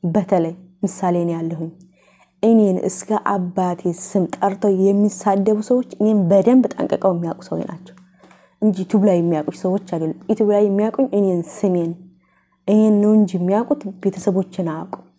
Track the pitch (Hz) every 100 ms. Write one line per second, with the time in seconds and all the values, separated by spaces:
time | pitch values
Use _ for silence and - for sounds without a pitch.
0 | 175 165 190 190 165 170 - _ 196 -
1 | 185 175 170 165 165 160 165 - - _
2 | _ _ _ _ 220 226 208 185 - -
3 | - 214 - 202 180 185 185 175 175 170
4 | - 202 175 - 202 196 208 190 190 196
5 | 208 202 - 196 196 214 214 247 247 -
6 | 214 214 175 196 190 254 226 - - -
7 | 190 175 170 170 - 165 - 165 - -
8 | _ _ - _ _ _ 214 185 185 220
9 | 202 175 170 160 151 - 190 190 196 170
10 | 160 - - 214 208 208 208 196 214 -
11 | 262 202 196 175 170 - 202 180 170 170
12 | - _ _ _ _ _ - 214 214 214
13 | 208 214 208 180 180 202 233 285 202 185
14 | 202 190 - 185 185 - 170 160 180 -
15 | -